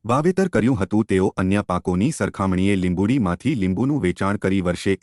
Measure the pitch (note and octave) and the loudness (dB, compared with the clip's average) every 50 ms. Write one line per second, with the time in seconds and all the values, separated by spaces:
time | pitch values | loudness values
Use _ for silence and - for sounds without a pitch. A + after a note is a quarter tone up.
0 | - G#2 - C#3 D3+ F3+ F#3 - F#3+ F3+ - A2 G#2 B2 C3+ F#2+ G2 - - G#2+ | -4 -2 0 0 2 0 0 0 0 0 0 0 2 2 2 0 0 0 0 0
1 | A2 - G2+ F#2 F#2+ - - - F#2+ F#2 G2 G#2 G2+ - F2+ F2+ - G2 F2+ F2+ | 0 2 2 2 2 0 0 0 0 0 0 0 0 -2 -4 -4 -2 -2 0 0
2 | G#2 D3+ D#3+ - G#2 F#2 - - G2 F#2+ F2+ F2+ F#2+ G2+ G2+ F#2+ F2+ F2+ F2+ F2 | 0 0 0 -2 -4 -4 -2 -2 -2 -2 0 0 2 2 2 0 0 0 0 0
3 | G2 G#2+ C3 C#3+ G#2+ F2 F2 - - B2+ D#3+ A2+ F#2 F#2 F#2 F#2+ A#2+ C#3 D3+ C#3 | 0 0 0 0 0 0 -2 -2 -2 -2 -2 0 0 0 0 0 0 -2 0 0
4 | F#2 F#2 F2 - G2+ G2 G2+ G2+ - F#2+ F#2+ G2 F2 F2+ F2 - - G2 F#2+ - | 0 -2 -2 -2 -2 -2 -2 -2 -2 0 0 0 0 -2 -2 -2 -2 -2 -2 0